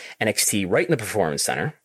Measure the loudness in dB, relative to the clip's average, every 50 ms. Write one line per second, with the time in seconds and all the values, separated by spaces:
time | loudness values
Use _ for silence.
0 | -18 -14 -6 -2 0 0 0 0 0 0 2 0 2 2 2 2 2 2 0 0
1 | -2 -2 0 0 0 2 0 -2 -2 -2 0 -2 -2 -4 -6 _ _